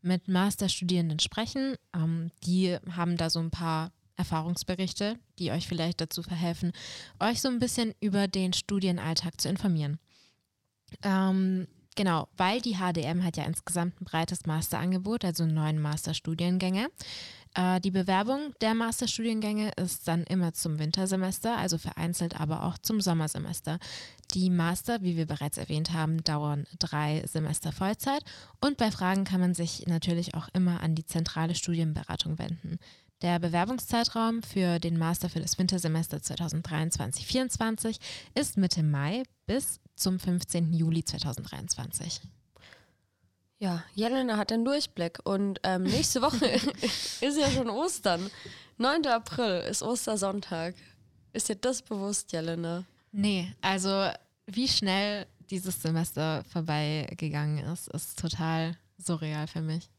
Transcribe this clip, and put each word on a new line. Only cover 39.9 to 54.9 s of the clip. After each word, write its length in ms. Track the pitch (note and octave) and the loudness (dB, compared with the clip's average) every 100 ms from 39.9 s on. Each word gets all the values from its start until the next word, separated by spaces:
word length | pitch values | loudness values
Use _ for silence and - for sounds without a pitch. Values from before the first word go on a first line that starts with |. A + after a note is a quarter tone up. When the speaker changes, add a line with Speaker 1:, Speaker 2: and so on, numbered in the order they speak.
Speaker 1:
zum 240 | - - F#3 | -2 0 0
fünfzehnten 540 | - F3 - F3 E3 | 2 0 0 0 2
Juli 320 | E3 E3 E3 | 4 4 2
zweitausenddreiundzwanzig. 1160 | - - D3+ - - C#3+ - - B2 - E3 - - - _ - - - _ _ _ _ _ _ _ _ | 0 -4 -4 -4 -6 -10 -6 -4 -4 -6 -6 -8 -10 -20 _ -20 -20 -20 _ _ _ _ _ _ _ _
Speaker 2:
Ja, 260 | G3 E3+ D#3+ | -2 -2 -4
Jelena 440 | G3 A3+ C4 B3+ G#3+ | -2 0 2 2 0
hat 100 | G3 | 0
den 160 | A3+ | 2
Durchblick 540 | A#3 C#4+ - - E3+ - | 2 0 -2 -2 -4 -4
und, 360 | - G3 G3+ F#3+ | -2 0 0 0
ähm, 180 | F#3 F#3 | 0 2
nächste 400 | F#3 - G#3 B3+ | 2 2 2 4
Woche 240 | C4 A#3+ B3 | 2 4 4
<laughs> 720 | - A#3+ - A3+ - - - | 4 0 0 -2 -2 -6 -2
ist 180 | C4 C#4+ | 0 4
ja 120 | C#4 | 4
schon 180 | C4 A#3 | 4 0
Ostern. 600 | G#3+ F4 - G3+ E3+ G3 - - - - - | 0 -2 0 0 0 -2 -8 -16 -16 -20 0
Neunter 380 | B3 D#4 D4 A#3 | 2 4 4 2
April 500 | A3+ - A#3 F3+ - | 0 0 2 2 0
ist 140 | G#3 | -2
Ostersonntag. 920 | G#3+ A#3+ - G#3+ G3 G3+ - E3 E3+ F3+ - - - _ _ | -2 -2 0 0 0 -2 -4 -4 -4 -8 -18 -20 -20 _ _
Ist 160 | - - | -6 -2
dir 60 | G3+ | 0
das 260 | B3+ B3+ | 0 -2
bewusst, 500 | - G#3 G3 G3+ - | -4 -4 -2 -4 -4
Jelena? 520 | E3 D#3+ E3 E3 E3+ F3+ _ _ | -4 -2 -2 -2 -4 -6 _ _
Speaker 1:
Nee, 400 | G3+ G3+ G3 F3+ - | 0 2 2 -2 -2
also 480 | F#3+ F#3+ F#3 G3 G3 - _ _ - | 0 2 2 2 2 -2 _ _ -8
wie 200 | G#3 F3 | -2 2
schnell 600 | - G3 | 2 2